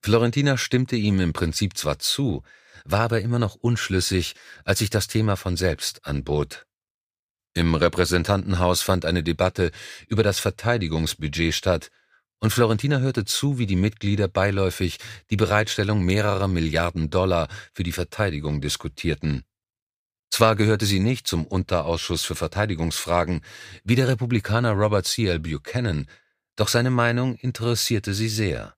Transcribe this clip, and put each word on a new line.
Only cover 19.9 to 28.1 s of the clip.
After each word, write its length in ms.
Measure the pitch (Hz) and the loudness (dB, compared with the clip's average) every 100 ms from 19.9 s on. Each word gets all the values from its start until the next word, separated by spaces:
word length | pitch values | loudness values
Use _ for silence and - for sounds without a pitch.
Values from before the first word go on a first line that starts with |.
| _ _ _ _ | _ _ _ _
Zwar 260 | - 113 107 | 4 4 6
gehörte 280 | 107 107 | 2 2
sie 140 | 104 98 | 2 2
nicht 300 | 104 127 - | 0 -2 -2
zum 180 | 87 80 | -4 -2
Unterausschuss 760 | 95 92 90 78 85 - 82 | -2 0 -2 0 -4 -2 -4
für 100 | - | -4
Verteidigungsfragen 1040 | 82 80 95 107 85 82 - - 87 82 85 - - - - | -4 -6 -2 -2 0 -2 -4 0 0 2 -2 -6 -20 -20 -16
wie 100 | 95 | 0
der 140 | 123 127 | 2 4
Republikaner 640 | 127 123 117 - 113 120 | 2 0 0 2 0 2
Robert 340 | 101 107 104 95 | 2 4 2 0
C 200 | - 107 | 0 0
L 120 | 85 | 0
Buchanan, 680 | 80 73 - 131 123 78 69 - _ _ _ - | -2 -6 -6 -4 -2 -2 -4 -14 _ _ _ -4
doch 120 | 107 | 0
seine 220 | 120 123 | 2 2
Meinung 460 | 123 117 120 127 120 | 2 2 2 -2 -2
interessierte 760 | 127 120 117 117 - 113 98 | -4 -2 -2 -2 0 -2 -2